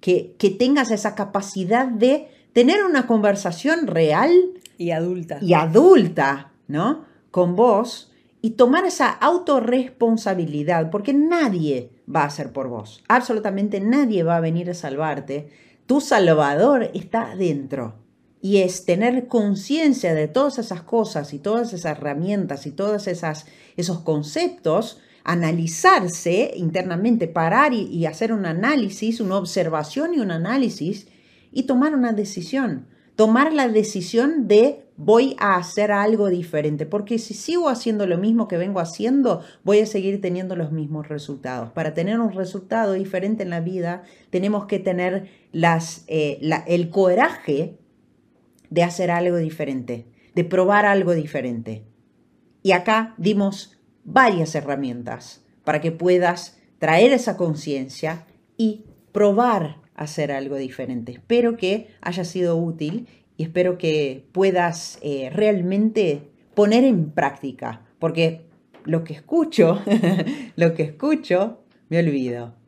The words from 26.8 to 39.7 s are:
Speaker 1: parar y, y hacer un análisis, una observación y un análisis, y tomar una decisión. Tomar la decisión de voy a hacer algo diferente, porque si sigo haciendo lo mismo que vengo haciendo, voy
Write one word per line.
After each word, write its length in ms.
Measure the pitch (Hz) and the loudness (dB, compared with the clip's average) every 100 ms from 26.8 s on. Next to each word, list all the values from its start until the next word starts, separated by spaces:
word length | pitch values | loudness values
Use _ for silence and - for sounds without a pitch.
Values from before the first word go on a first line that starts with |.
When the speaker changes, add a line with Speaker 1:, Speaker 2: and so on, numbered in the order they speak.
| 185 175 214 226 165 | -4 -2 0 0 0
Speaker 1:
parar 440 | 165 165 214 294 | -2 0 2 2
y, 140 | 339 190 | 0 -4
y 180 | 170 | -4
hacer 280 | 165 151 226 | -4 -2 -2
un 100 | 226 | -2
análisis, 760 | 185 160 220 294 208 - 220 226 | -2 -2 0 0 -2 -4 -4 -2
una 180 | 208 196 | -2 -2
observación 720 | 175 - 165 156 151 - 320 | -2 -2 -2 -2 -4 -4 -2
y 40 | 339 | -2
un 120 | 208 | -2
análisis, 800 | 165 175 254 240 - 156 208 - _ _ _ _ | -2 -2 0 0 -2 -6 -6 -12 _ _ _ _
y 100 | - | -8
tomar 320 | 262 254 285 | 0 2 2
una 180 | 302 247 | 2 0
decisión. 720 | 214 202 - 165 262 247 139 - _ _ - | -2 -4 -8 -6 -4 -4 -6 -10 _ _ 2
Tomar 360 | 220 226 302 | 4 6 4
la 140 | 311 254 | 2 2
decisión 800 | 214 208 196 170 226 269 320 208 | 2 0 -4 -2 0 2 0 4
de 340 | 208 247 - - - | 6 6 2 -14 -10
voy 380 | 151 226 269 - | 4 4 4 0
a 180 | 202 185 | 0 0
hacer 340 | 175 - 208 | -2 -2 0
algo 360 | 202 208 220 202 | 2 2 2 2
diferente, 560 | 180 165 156 147 147 | 0 -2 -2 -2 -4
porque 340 | 151 208 202 226 | -4 -6 -4 -6
si 140 | 226 | -6
sigo 360 | 208 - 339 330 | -12 -4 -2 0
haciendo 380 | 240 233 214 196 | -2 -2 -2 0
lo 120 | 170 | 0
mismo 280 | 202 226 220 | 2 0 0
que 80 | 175 | -2
vengo 200 | 185 190 | -2 -4
haciendo, 600 | 165 - 214 277 247 170 - - | -6 -4 0 2 2 0 -6 -10
voy 140 | - | 2